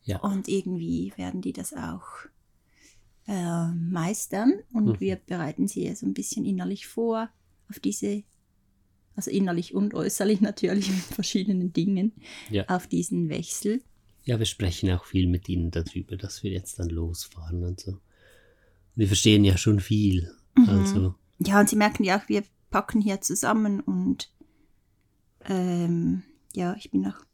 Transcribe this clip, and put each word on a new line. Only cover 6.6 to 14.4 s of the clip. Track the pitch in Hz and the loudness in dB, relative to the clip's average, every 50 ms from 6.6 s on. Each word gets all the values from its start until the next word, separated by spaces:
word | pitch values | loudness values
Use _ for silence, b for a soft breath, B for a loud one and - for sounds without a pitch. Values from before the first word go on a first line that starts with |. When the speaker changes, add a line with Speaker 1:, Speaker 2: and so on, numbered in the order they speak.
| 180 180 196 202 - - | -2 -4 -6 -8 -10 -12
Speaker 2:
vor | - - 226 233 226 226 226 226 _ _ _ _ _ _ _ _ | -6 -4 -2 -2 -2 -2 -4 -6 _ _ _ _ _ _ _ _
auf | 208 - | -18 -4
diese, | - 190 208 - - 202 202 208 208 _ _ _ _ _ _ _ _ _ _ _ _ _ _ _ _ _ _ | -4 -4 -2 -2 -4 -4 -4 -4 -6 _ _ _ _ _ _ _ _ _ _ _ _ _ _ _ _ _ _
also | - 196 - | -10 -8 -2
innerlich | - 202 196 185 175 170 180 - - | 0 0 0 2 0 -2 -4 -4 -2
und | 190 202 208 - | -2 -2 0 0
äußerlich | - - 202 - - 202 202 214 190 | -2 -2 -2 0 0 2 2 4 4
<laughs> | |
natürlich | 208 208 208 - - 175 180 208 196 190 | 4 2 2 -2 -2 0 0 2 0 0
mit | 190 185 175 | -2 -2 -2
verschiedenen | - - - 196 - - 208 190 208 196 185 180 180 170 | -6 -6 -6 -6 -2 0 -2 0 0 0 0 0 -2 0
Dingen, | - 170 196 196 185 190 220 - B B B B B B B | 0 0 2 2 2 0 0 -2 B B B B B B B
Speaker 1:
Ja. | 110 101 95 - | -2 -2 0 0
Speaker 2:
auf | 185 180 175 - | -2 -2 -2 -2
diesen | - 175 175 - - 175 175 156 | -2 -2 -2 0 -2 -2 -2 -2
Wechsel. | 151 - 165 - - - - 202 214 262 - _ - _ _ _ _ _ _ | -2 -6 -6 -6 -8 -4 -2 -2 -2 -2 -4 _ -20 _ _ _ _ _ _
Speaker 1:
Ja, | - 123 110 | -2 0 0